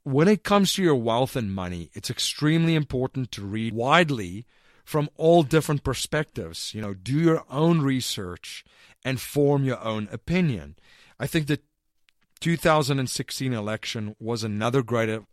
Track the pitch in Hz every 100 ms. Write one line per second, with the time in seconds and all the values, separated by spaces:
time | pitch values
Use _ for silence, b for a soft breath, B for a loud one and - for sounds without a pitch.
0 | 147 135 175 214 - 202 190 - 180 135
1 | 113 113 131 135 104 95 90 87 82 -
2 | - 120 - - 151 165 165 160 143 127
3 | 131 135 127 - 101 110 113 107 127 165
4 | 170 123 90 95 - b b b b 151
5 | 147 - 160 170 135 156 143 143 - 127
6 | - 151 156 - 85 82 - 104 104 98
7 | 95 143 165 160 - 131 165 170 139 131
8 | - - 90 87 - - - b b b
9 | 127 131 - 147 143 143 135 120 113 110
10 | 104 120 - 175 170 104 73 - b b
11 | b b 120 165 147 147 _ _ _ _
12 | _ _ _ - 165 170 170 156 139 139
13 | 127 - 135 - 131 117 104 110 - 117
14 | 107 107 113 117 110 104 113 131 117 120
15 | 113 110 104